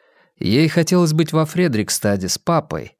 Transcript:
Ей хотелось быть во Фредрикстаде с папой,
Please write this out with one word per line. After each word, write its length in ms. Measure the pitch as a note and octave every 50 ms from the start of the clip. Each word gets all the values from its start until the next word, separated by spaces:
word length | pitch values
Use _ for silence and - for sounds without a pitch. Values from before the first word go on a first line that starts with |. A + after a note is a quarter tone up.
| _ _ _ _ _ _ _ _
Ей 280 | - F2+ G#2+ C#3 D#3+
хотелось 460 | D#3 - E3+ D#3+ - F#3 F3+ F3 D#3 D#3
быть 180 | D#3 E3 -
во 140 | D3+ D#3+ D#3
Фредрикстаде 840 | D#3 - F3 F3+ E3 A#2+ G#2+ G#2 - - - - G#2 G2+ F#2+ F#2+
с 120 | F2+ - -
папой, 580 | - - E3+ D#3 - - D#2+ D#2 A#1 - -